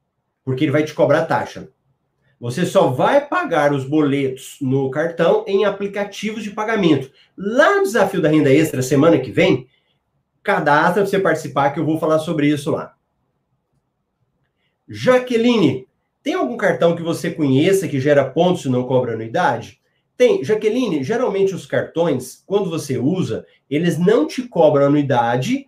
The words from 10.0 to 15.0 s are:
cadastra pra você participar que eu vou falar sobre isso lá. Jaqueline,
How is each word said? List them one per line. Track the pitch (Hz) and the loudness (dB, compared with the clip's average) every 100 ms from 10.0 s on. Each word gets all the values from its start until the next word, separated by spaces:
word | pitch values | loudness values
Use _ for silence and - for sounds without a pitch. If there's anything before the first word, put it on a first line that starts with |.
| _ _ _ _ | _ _ _ _
cadastra | - 185 151 147 175 202 | -4 -2 2 2 2 2
pra | 190 | 0
você | 190 | 0
participar | 170 151 143 135 143 | 0 -2 -4 -2 -2
que | 165 | -2
eu | 147 | -2
vou | 160 | -2
falar | 156 156 | 0 0
sobre | 156 156 147 | 0 0 0
isso | 147 156 | 0 -2
lá. | 123 78 _ _ _ _ _ _ _ _ _ _ _ _ _ _ _ _ _ _ _ - | -6 -8 _ _ _ _ _ _ _ _ _ _ _ _ _ _ _ _ _ _ _ -18
Jaqueline, | 104 | -2